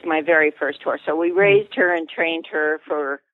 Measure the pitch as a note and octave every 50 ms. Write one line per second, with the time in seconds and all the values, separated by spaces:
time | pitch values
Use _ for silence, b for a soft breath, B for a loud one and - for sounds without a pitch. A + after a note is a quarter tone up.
0 | - E3+ D#3+ D#3+ D3 E3 E3+ D#3 D#3 D3+ D3+ - E3 C#3 C#3+ - - - C3 -
1 | - - D3+ D#3+ E3+ F3 F3 F#3 G3 G3+ G3+ G3+ G#3 - - C4+ F#3 F3 F3 E3+
2 | D#3+ D3 - - F3 E3 E3 E3 E3 - - D#3 D3+ D3+ D#3 D3+ - - E3 D3+
3 | D3 C#3 C#3+ C#3 _ _